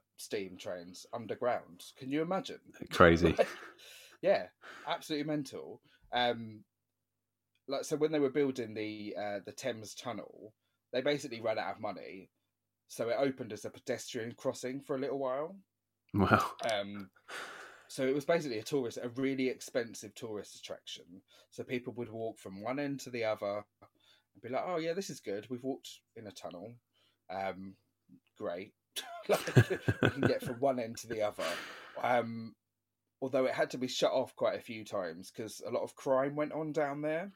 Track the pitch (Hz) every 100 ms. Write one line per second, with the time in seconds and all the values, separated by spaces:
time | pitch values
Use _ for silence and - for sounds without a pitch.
0 | _ - - 110 95 90 107 90 87 92
1 | - 117 113 113 123 104 - 85 - -
2 | 131 147 160 190 - - - - - -
3 | 87 85 85 - - - - - - -
4 | - - 170 151 90 _ - - - 165
5 | - 151 147 151 135 92 71 117 _ _
6 | _ 120 123 117 113 107 - _ _ _
7 | _ _ _ _ _ _ - 135 - 151
8 | 156 156 139 143 143 131 110 107 107 107
9 | 104 - 104 101 98 - 131 117 107 -
10 | 123 107 - - 107 - _ _ _ 127
11 | 135 147 143 113 110 110 90 101 107 87
12 | 65 92 92 _ _ _ _ _ - -
13 | 117 117 139 131 127 107 110 - - 117
14 | - 120 113 117 135 - 127 135 - 135
15 | 135 135 131 135 160 196 - _ _ _
16 | _ 104 98 107 - - 120 104 101 101
17 | 98 _ - - - - - - - -
18 | 131 143 143 170 151 110 - 147 117 -
19 | 123 117 135 131 127 120 - 131 113 104
20 | 107 - 117 104 98 - - 95 - -
21 | - 90 - - _ - 123 127 123 107
22 | 113 110 113 107 101 95 113 135 143 139
23 | 131 120 110 107 104 104 - _ - _
24 | _ _ _ - 117 127 180 170 165 165
25 | 196 139 - 101 107 123 131 135 - -
26 | _ 113 104 90 85 87 110 120 _ _
27 | _ _ - 95 95 92 95 95 _ _
28 | _ - _ - 104 87 98 _ _ -
29 | - - - - - 135 - - - -
30 | - - 135 120 - 120 135 127 117 117
31 | 113 110 104 104 82 - - - - -
32 | 120 123 117 117 113 - _ _ _ _
33 | _ _ 135 131 127 - 151 139 123 -
34 | - 127 123 - 113 98 - 113 104 104
35 | 87 82 92 - 110 - - 120 117 -
36 | 139 131 139 147 151 147 156 151 147 143
37 | 151 160 196